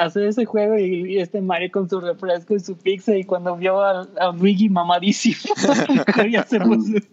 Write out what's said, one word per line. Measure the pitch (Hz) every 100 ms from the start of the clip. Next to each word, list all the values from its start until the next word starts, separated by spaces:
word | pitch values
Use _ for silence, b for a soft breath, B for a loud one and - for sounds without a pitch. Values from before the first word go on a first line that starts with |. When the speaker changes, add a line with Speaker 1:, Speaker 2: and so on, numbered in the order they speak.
Speaker 1:
hacer | 170 202 202
ese | 214
juego | 220 220 208 220
y, | 185 180 180
y | 196
este | 175 214
Mario | 190 170 180
con | 196 180
su | 190
refresco | 175 165 185 175 170
y | 202
su | 185 180
pizza | 190 196 208 202
y |
cuando | 190 180 175 175
vio | 185 190
a, | 196 185 185 -
a | 180
Luigi | 170 190 190 214
mamadísimo, | 185 170 175 190 202 - - - 415
<laughs> | 208 240 277 269 143 233 214
ya | 220 -
se | 220
Speaker 2:
<laughs> |
Speaker 1:
puso, | 180 226 208 214 -